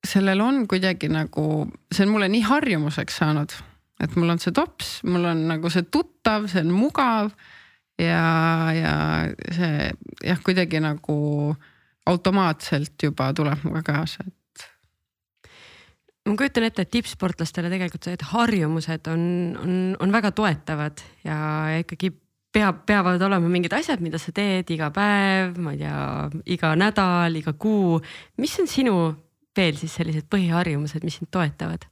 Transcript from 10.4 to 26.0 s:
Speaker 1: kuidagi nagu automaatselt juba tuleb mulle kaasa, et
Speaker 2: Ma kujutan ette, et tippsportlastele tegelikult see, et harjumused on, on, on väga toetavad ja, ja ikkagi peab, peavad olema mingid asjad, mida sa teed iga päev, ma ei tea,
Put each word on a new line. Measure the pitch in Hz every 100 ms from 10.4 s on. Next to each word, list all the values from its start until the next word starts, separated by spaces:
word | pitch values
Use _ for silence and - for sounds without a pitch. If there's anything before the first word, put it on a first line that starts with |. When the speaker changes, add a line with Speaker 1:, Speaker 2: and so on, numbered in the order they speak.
Speaker 1:
kuidagi | - 185 175 160
nagu | 156 147 - 151 147 147 147 151 - _ _ _ -
automaatselt | 175 185 196 180 151 - 147 151 - 151
juba | 143 131
tuleb | 143 147 139
mulle | 156 160 156
kaasa, | 147 160 - 190
et | _ _ - - _ _ _ _ _ _ _ - - - - - _ _ _ -
Speaker 2:
Ma | 208
kujutan | 277 240
ette, | 226 220 180
et |
tippsportlastele | 240 - - 185 175 165 - 170
tegelikult | 185 180 165 -
see, | 180
et |
harjumused | 139 214 233 214 151 160 160 160 -
on, | 165 170 175 175 -
on, | 185 185 185 190
on | 185
väga | 214 214
toetavad | 196 208 147 - 156 151 147 - _
ja, | 165 156 156 151 156
ja | 160
ikkagi | 170 160 185 - _ _ _
peab, | 214 208 170 -
peavad | 208 180 180
olema | 190 196 170
mingid | 180 175 214
asjad, | 339 247
mida | 170 160
sa | -
teed | 170 202 185 180
iga | 160 156
päev, | 170 208 202 196 190 185 175
ma | 165
ei | 143
tea, | 151 147